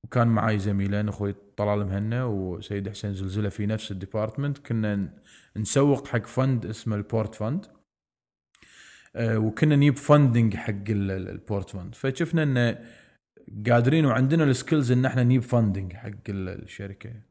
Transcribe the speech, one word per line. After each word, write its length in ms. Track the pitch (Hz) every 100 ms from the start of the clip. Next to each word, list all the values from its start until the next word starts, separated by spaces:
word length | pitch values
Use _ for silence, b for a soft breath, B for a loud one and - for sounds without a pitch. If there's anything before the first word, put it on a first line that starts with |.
وكان 240 | - 123 117
معاي 320 | 110 110 104
زميلين، 500 | 101 98 98 101 107
أخوي 260 | 101 101 98 _ -
طلال 280 | 104 104 98
مهنا 400 | 98 107 120 127
وسيد 640 | 101 92 90 - 101 98
حسين 240 | 101 104
زلزلة 360 | 95 95 98 104
في 160 | - 104
نفس 260 | 110 -
الديبارتمنت. 640 | 95 95 107 110 113 143 139
كنا 380 | - 113 107 101
ن-، 140 | 98 - B B B 107
نسوق 500 | 107 139 143 139 -
حق 180 | 120 -
فند 400 | - 131 123 110
اسمه 300 | 110 - 104
البورت 400 | 101 110 104 -
فند. 300 | 107 165 - _ _ _ _ _ _ _ _ _ B B B B B -
آه، 220 | 113 110
وكنا 380 | 110 107 156 143
نجيب 200 | 143 127
فندنج 600 | - 147 139 117 113 -
حق 160 | - 101 101
ال-، 220 | 104 98
ال-، 180 | 95 92
البورت 400 | 95 - 101 92
فند. 260 | 98 90 113
فشفنا 480 | 135 131 170 170
إنه 360 | 151 123 120 - B B B B _ _ - 104 107
قادرين 340 | 120 120 160 143
وعندنا 380 | 120 131 165
السكيلز 480 | 147 127 - 156 123
إن 140 | 127 127
احنا 180 | 123
نجيب 180 | 120 127
فندنج 520 | 113 120 107 95 95
حق 160 | 95 107 98 -
ال-، 340 | 98 92 92
الشركة. 460 | - - 101 98 113 113 -